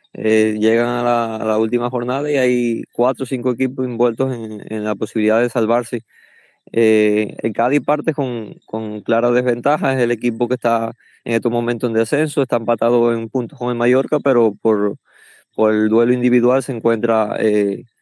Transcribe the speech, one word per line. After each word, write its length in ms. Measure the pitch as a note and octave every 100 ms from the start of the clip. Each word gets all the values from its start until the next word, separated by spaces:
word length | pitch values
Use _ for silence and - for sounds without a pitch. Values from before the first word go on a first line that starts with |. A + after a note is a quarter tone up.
| _
Eh, 440 | - A2 A2 A2 G#2+
llegan 280 | G#2+ A#2 A#2+
a 160 | A#2+
la, 320 | A#2+ A#2+ A2+ A2
a 80 | A2
la 120 | G#2+
última 320 | A2+ A#2+ A#2+
jornada 400 | B2 B2 C3 D3
y 60 | C#3+
hay 480 | B2+ B2 A#2+ A2+ -
cuatro 320 | - B2 -
o 20 | C3
cinco 260 | B2+ B2
equipos 340 | B2 C3 B2 B2+
envueltos 500 | A#2 A#2+ A#2 C3+ A#2+
en, 260 | A2 G#2+ -
en 160 | G#2+
la 120 | G#2+ G#2
posibilidad 440 | A2 A2 G#2+ A2
de 100 | A#2+
salvarse. 520 | B2 A2 A#2+ A#2+ A#2 - _ _ _ _ _ -
Eh, 640 | A2+ A2+ G#2+ G#2+ G#2 A2 -
el 140 | A#2
Cádiz 280 | G#2+ B2 C#3+
parte 320 | B2+ D3+ D3
con, 420 | D3+ C3 A#2+ G#2+ - -
con 340 | A2+ A2 G#2
clara 320 | G2+ A#2 A#2+
desventaja, 640 | A#2+ B2+ A#2+ C#3+ D3+ C#3+
es 80 | C3
el 100 | A#2+
equipo 380 | A#2 A#2+ A2+ A#2
que 60 | B2+
está 360 | A#2 A#2 A2+ B2 _ _
en 120 | - A2+
estos 160 | A#2
momentos 380 | A#2+ A#2 A#2 B2
en 40 |
descenso, 480 | A2+ A2+ C#3+ D3+ C#3+
está 160 | C3+ A#2+
empatado 560 | A#2 A#2 A#2 A#2+ A#2+
en 160 | A#2 A2+
puntos 280 | C3 A#2+ -
con 120 | B2
el 60 | A#2+
Mallorca, 440 | A#2+ B2+ - D3
pero 340 | C#3+ A#2+ A2+ G#2
por, 340 | A2+ G#2+ G#2 - _ _ - _ _ -
por 180 | A2
el 140 | G#2+ G#2+
duelo 240 | A2+ A#2+
individual 500 | B2 B2 B2 A#2+ C3
se 120 | C3 A#2+
encuentra, 640 | A#2 A2+ A2+ A2+ G#2+ -
eh, 460 | A2 G#2 G2+ G2 - _